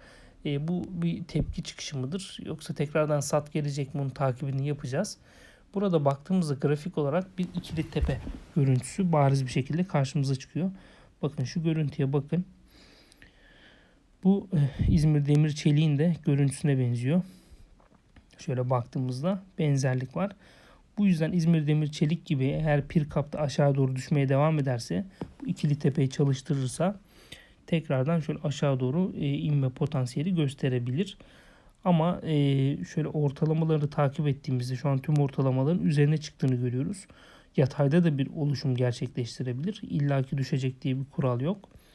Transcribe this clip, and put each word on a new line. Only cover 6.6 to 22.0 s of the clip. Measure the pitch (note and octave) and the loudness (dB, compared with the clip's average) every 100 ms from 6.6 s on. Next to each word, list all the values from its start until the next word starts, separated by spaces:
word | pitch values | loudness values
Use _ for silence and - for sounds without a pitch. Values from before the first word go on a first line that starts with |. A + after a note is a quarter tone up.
| C#3+ D3 F3+ - | 0 0 -2 -2
olarak | C#3+ E3 F#3 - | 0 0 -4 -6
bir | - | -6
ikili | - - D#3+ D#3 | -6 -8 -6 -4
tepe | D3+ - C3 - - - D#3+ | 0 0 -2 -6 -12 -4 0
görüntüsü | C3+ B2+ - - F3+ | 4 2 0 -2 2
bariz | D#3 C#3 C#3 B2+ | 4 4 2 0
bir | |
şekilde | C#3 C3 E3 | -2 -2 -2
karşımıza | F#3 D3 C3+ D3+ C3+ | 0 0 0 -2 -2
çıkıyor. | C3+ - - F#3 F#3+ - - - - | -2 -4 -4 -4 -6 -20 -20 -20 -6
Bakın | D3 D3+ | -6 -4
şu | B2 F3 | -4 -2
görüntüye | D#3+ D#3+ C#3+ - C3+ | 0 0 -2 -2 0
bakın. | C#3+ D3 E3+ F#3 - - - - - - - - _ - - - - _ _ _ _ | 0 0 -4 -4 -12 -20 -20 -20 -20 -20 -20 -20 _ -20 -20 -20 -20 _ _ _ _
Bu, | F#3 G3 G3 | 2 2 2
e, | E3 C#3 - - | 0 0 2 2
İzmir | F3+ D#3 D3+ C#3+ | 4 4 2 4
Demir | D3 D3+ | 4 4
Çelik'in | D3 D#3 D3 D#3+ C#3 | 2 2 4 4 2
de | E3+ D#3 | 2 0
görüntüsüne | D3+ C#3+ C#3 C3+ D3 C3+ | 0 2 2 0 0 2
benziyor. | B2 A#2+ B2+ F3+ F3+ - - - - _ _ _ _ - _ - | 0 0 0 0 0 -12 -20 -20 -20 _ _ _ _ -20 _ -14
Şöyle | - B2+ B2 | -6 -2 0
baktığımızda | B2+ A#2 C#3+ B2+ B2+ E3+ G3 - - | 0 -2 -4 -4 -2 -2 -4 -8 -2
benzerlik | D3+ C#3 C3 B2+ C3 E3 | 0 2 2 0 -4 -4
var. | G3+ - - - - - _ - | -6 -6 -20 -20 -20 -20 _ 0
Bu | G3+ | 2
yüzden | D#3+ D#3+ | 4 2
İzmir | F3+ E3 E3 D3 | 2 4 4 4
Demir | D3+ D3 | 2 0
Çelik | - | 0